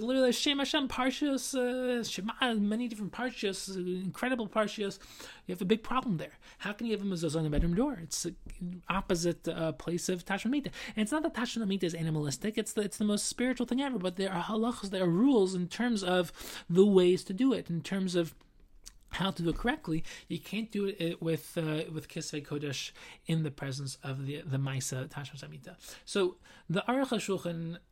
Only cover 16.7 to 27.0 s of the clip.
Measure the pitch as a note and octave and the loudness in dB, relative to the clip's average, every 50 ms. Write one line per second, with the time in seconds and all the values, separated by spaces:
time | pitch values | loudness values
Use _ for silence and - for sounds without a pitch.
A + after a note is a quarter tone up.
16.7 | E3+ F3+ G3 G#3 G3 F#3 F3+ F3+ F#3 F3+ - - G3 F#3 B3+ C4+ A#3+ F3 F3 - | 6 8 8 10 10 10 10 8 8 6 2 -2 0 2 4 4 4 2 0 -2
17.7 | E3+ E3 - - - G3 F#3+ F#3 E3+ F3+ E3+ D3+ - - - - - - - - | -4 -4 -2 -2 -2 -2 0 2 2 2 0 0 -2 -12 -20 -20 -20 -20 -20 -20
18.7 | - - - - - - - - - - F3 G3 F#3 - E3+ E3 D3+ - - A#3 | -20 -20 -20 -20 -20 -20 -16 -10 -4 -2 -2 -2 -2 0 0 0 0 0 0 0
19.7 | C4+ - - - D#3+ D#3+ - - - - - - F3 E3+ - - - G#3 A3+ A3 | 0 0 -2 -2 -2 -2 -2 -4 -8 -12 -10 -8 -8 -8 -6 -6 -6 -6 -4 -4
20.7 | - G3+ G3+ G3 F#3 - E3+ E3 E3+ - E3 E3 E3 D#3 - - - E3+ D#3+ D#3 | -2 -2 -2 -2 -2 -2 -2 -2 -2 -2 -2 0 -2 -2 -4 -6 -4 -2 -2 0
21.7 | D#3 D3+ E3+ F3 D#3+ D#3 C3+ - - E3 D#3+ - - D3+ C#3+ - D3 D3 D3 C#3+ | 0 -2 -2 -4 -6 -8 -10 -8 -8 -8 -6 -6 -6 -8 -6 -4 -4 -4 -4 -4
22.7 | C3+ - - - - - - - - - _ - E3 E3 D#3 D3 C#3 - - C#3 | -4 -6 -6 -8 -10 -14 -18 -20 -20 -10 _ 0 0 0 0 -2 -4 -6 -6 -6
23.7 | C3 C#3 C#3+ C3+ - - - C#3 C3+ C3+ C#3 C3+ C#3+ D3 - E3 C3 C3+ C#3 C3+ | -6 -6 -6 -8 -8 -8 -8 -8 -6 -6 -6 -6 -8 -8 -6 -2 -2 0 0 0
24.7 | C3 C3 C3 - C#3 B2+ C3 - - D3 C#3+ B2+ - C#3 D#3 D3+ D#3 D3 C3+ F3+ | -2 -2 -4 -4 -4 -6 -6 -8 -8 -10 -10 -10 -10 -12 -14 -14 -14 -16 -16 -18
25.7 | F3+ - - - - - - - - G3+ F#3+ F3+ - - - - - - - - | -18 -18 -18 -18 -18 -16 -10 -4 0 2 2 2 0 -4 -14 -20 -20 -12 -6 -2
26.7 | D#3+ G3+ - - B3 C4+ | -2 0 0 2 2 2